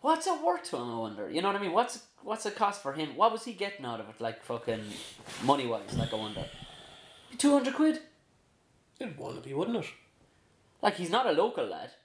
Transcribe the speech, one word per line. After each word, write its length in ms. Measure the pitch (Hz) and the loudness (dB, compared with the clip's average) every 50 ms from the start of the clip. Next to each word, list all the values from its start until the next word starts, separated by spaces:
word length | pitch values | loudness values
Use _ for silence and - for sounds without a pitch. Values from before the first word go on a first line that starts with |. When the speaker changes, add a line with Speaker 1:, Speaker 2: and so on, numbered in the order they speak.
Speaker 1:
What's 260 | - 277 320 311 - | 4 4 2 4 4
it 160 | 381 349 294 302 | 0 0 2 2
worth 220 | 330 - - - - | 0 0 0 -2 -6
to 60 | - | -6
him, 140 | 131 120 120 | -6 -4 -4
I 60 | 117 117 | -4 -4
wonder? 320 | 113 107 104 101 104 76 | -4 -4 -4 -6 -8 -4
You 120 | - 156 180 | -2 0 0
know 60 | 202 | 2
what 80 | 196 | 0
I 60 | 202 202 | 0 -2
mean? 100 | 185 165 | 2 4
What's, 280 | 208 240 247 - - - _ _ _ - | 4 2 2 -2 -10 -14 _ _ _ -6
what's 220 | - 214 214 - | -6 -4 -2 -2
it 100 | 208 202 | -6 0
cost 260 | - 220 202 196 - - | 2 0 0 0 -2 -6
for 100 | 139 135 | -6 -4
him? 240 | 151 156 147 135 | -4 -6 -6 0
What 160 | 147 202 226 220 | 4 4 4 4
was 120 | 226 - | 2 -8
he 80 | 254 226 | -8 -6
getting 340 | 185 202 202 202 - 135 | -6 -6 -6 -6 -8 -6
out 140 | 123 117 110 | -6 -6 -6
of 80 | 107 107 | -8 -12
it, 120 | 110 - | -10 -6
like, 220 | 113 113 110 - - | -4 -4 -4 -6 -8
fucking 380 | - 120 113 - - 113 110 107 104 101 - - - - - - - - - 101 | -6 -6 -6 -2 -4 -4 -4 -4 -8 -10 -10 -12 -14 -16 -16 -16 -14 -10 -2 4
money-wise, 520 | 127 143 139 131 120 113 110 - - - | 4 4 4 4 -2 -2 -4 -4 -4 -2
like, 160 | - 117 110 - | -2 -2 -2 -2
I 40 | |
wonder? 280 | 110 110 104 104 95 80 - - - - - - - - - - - - - - - - - - 240 | -4 -4 -4 -6 -8 -8 -10 -12 -16 -18 -18 -18 -20 -20 -20 -20 -20 -20 -20 -20 -20 -20 -20 -6 2
Two 140 | - 285 285 | 4 6 6
hundred 220 | 285 247 269 269 | 6 4 2 2
quid? 260 | - 311 311 311 - - - _ _ _ _ _ _ _ _ _ _ _ _ _ _ _ _ _ _ | 4 4 4 4 2 -2 -14 _ _ _ _ _ _ _ _ _ _ _ _ _ _ _ _ _ _
Speaker 2:
It'd 180 | 262 226 151 | -10 -10 -8
wanna 240 | - - - - - | -8 -10 -10 -10 -10
be, 140 | - 131 135 | -10 -6 -4
wouldn't 220 | 139 175 220 233 220 | -2 -2 0 0 -2
it? 80 | - - - - _ _ _ _ _ _ _ _ _ _ _ _ _ _ _ _ - | -4 -6 -10 -16 _ _ _ _ _ _ _ _ _ _ _ _ _ _ _ _ 0
Speaker 1:
Like, 140 | - - | 0 0
he's 140 | - 180 165 | 2 -4 2
not 160 | 175 233 262 | 4 6 6
a 60 | 233 160 | 6 6
local 320 | 151 190 240 240 - 127 | 6 4 2 2 -2 -4
lad. 240 | 104 87 78 - 127 - _ | -4 -4 -8 -10 -12 -14 _